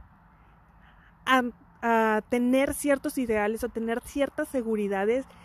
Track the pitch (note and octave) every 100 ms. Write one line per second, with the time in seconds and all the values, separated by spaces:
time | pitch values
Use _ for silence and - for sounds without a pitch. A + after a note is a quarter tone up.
0 | - - - _ - _ _ _ - -
1 | - - A#3+ C4 B3 - - - A#3 A3+
2 | A3 G#3+ - B3 B3 C4 C#4+ C#4 D4 C#4
3 | D4+ C#4 A#3 G#3+ G#3 A3+ A#3+ A#3 A3+ A#3
4 | - C#4+ C4+ - D4+ C4 A3+ G#3+ G3+ G3
5 | G#3 B3+ C4 -